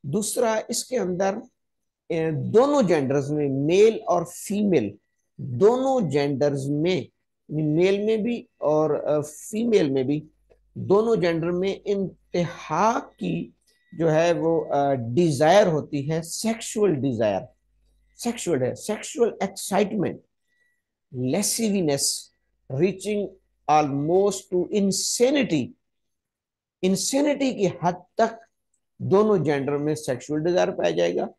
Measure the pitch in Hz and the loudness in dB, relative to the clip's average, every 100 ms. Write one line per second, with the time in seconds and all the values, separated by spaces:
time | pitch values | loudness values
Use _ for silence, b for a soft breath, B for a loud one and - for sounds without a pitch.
0 | 139 180 208 - 233 220 - 233 - 247 | -4 -4 -2 0 0 0 -2 -6 -4 -4
1 | 185 180 190 214 247 _ _ _ _ _ | -2 0 -2 -2 -10 _ _ _ _ _
2 | _ 160 160 151 123 208 277 294 190 165 | _ -2 -2 -2 2 4 6 4 4 2
3 | 131 143 131 151 143 135 147 185 220 220 | 2 0 0 -2 0 0 2 6 6 4
4 | - 175 - - - 196 208 160 104 - | 0 -2 -2 -12 -6 -2 2 2 0 -8
5 | _ _ _ - 131 120 202 247 262 262 | _ _ _ -12 -8 2 4 4 0 0
6 | 170 143 143 135 147 139 135 147 170 175 | 0 0 0 0 0 0 -2 0 0 -2
7 | - _ _ _ - 151 151 156 185 202 | -6 _ _ _ -8 -4 0 2 2 2
8 | 208 220 214 240 - _ 143 151 156 147 | 0 -2 -2 -6 -10 _ 0 2 2 -2
9 | - 151 139 - - 214 233 208 156 135 | 0 -2 -4 -14 -8 -4 2 2 2 0
10 | 131 151 147 _ _ _ _ - 113 202 | 0 -4 -6 _ _ _ _ -12 2 2
11 | 226 214 175 165 165 180 190 - - 202 | 4 2 0 0 -2 -2 -2 -4 -4 -2
12 | 185 - _ 180 170 - - 156 214 254 | -4 -8 _ -4 -4 -6 -6 0 2 0
13 | - _ 180 170 170 _ _ _ _ 170 | -6 _ -6 -6 -8 _ _ _ _ -2
14 | 165 156 170 160 160 165 - 143 143 135 | 2 4 2 2 0 0 0 0 0 0
15 | 117 120 170 131 151 196 190 156 - 147 | 0 2 2 4 6 6 6 0 -2 -6
16 | 139 160 165 - 220 226 - 226 208 147 | -4 -4 -6 -6 -4 -4 -6 0 0 2
17 | 135 110 110 95 - _ _ _ _ _ | -2 0 0 0 -6 _ _ _ _ _
18 | _ - 240 233 - 151 123 - - 208 | _ -8 -6 -6 -2 0 0 -4 -8 -8
19 | - - 220 - 196 - - 190 202 214 | -8 -2 -2 0 -6 -6 -2 0 0 -2
20 | 135 80 _ _ _ _ _ _ _ _ | -4 -6 _ _ _ _ _ _ _ _
21 | _ 127 127 165 208 - 226 196 160 139 | _ -6 -2 -2 -2 -2 0 0 0 0
22 | - - - _ _ _ _ 131 185 190 | -2 -6 -12 _ _ _ _ 0 0 -2
23 | 202 208 190 - _ _ - 151 147 139 | -4 -4 -4 -10 _ _ 2 2 2 -2
24 | 147 185 202 196 - 180 175 214 196 185 | 0 2 2 -2 -4 -4 -2 0 0 0
25 | - - 240 294 190 156 113 - _ _ | -4 0 2 2 0 -2 -2 -10 _ _
26 | _ _ _ _ _ _ _ _ 185 190 | _ _ _ _ _ _ _ _ 0 0
27 | - 269 294 285 269 196 185 - 165 180 | 0 0 0 2 -2 0 -2 0 -4 -4
28 | _ - 226 - _ _ _ _ _ _ | _ 0 0 -2 _ _ _ _ _ _
29 | 123 190 214 196 147 143 139 143 147 151 | 2 4 4 2 2 0 0 -2 -2 -4
30 | - 123 - 151 165 180 185 - 175 165 | -4 -6 -4 -2 0 2 0 0 -2 0
31 | 170 175 - | 0 0 -4